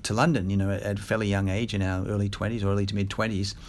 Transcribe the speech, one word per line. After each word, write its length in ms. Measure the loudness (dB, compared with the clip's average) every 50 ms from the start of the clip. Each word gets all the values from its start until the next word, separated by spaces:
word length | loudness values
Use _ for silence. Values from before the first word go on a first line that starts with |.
| -6
to 100 | -2 2
London, 380 | 4 4 4 4 2 2 2
you 60 | 2
know, 140 | 2 2 2
at, 120 | 0 -2 -2
at 160 | -2 -4 -2
a 40 | -2
fairly 260 | 0 0 0 2 2
young 200 | 2 2 2 2
age, 240 | 0 0 -2 -2 -2
in 100 | -2 0
our 220 | 0 0 -2 -2 -2
early 200 | 0 0 0 0
twenties 360 | -2 -2 -4 -2 -2 0 0
or 80 | 0 2
early 140 | 2 0
to 100 | 0 0
mid 140 | -2 -2 -2
twenties. 440 | -2 -2 -2 0 0 -2 -2 -4 -6 -8 -14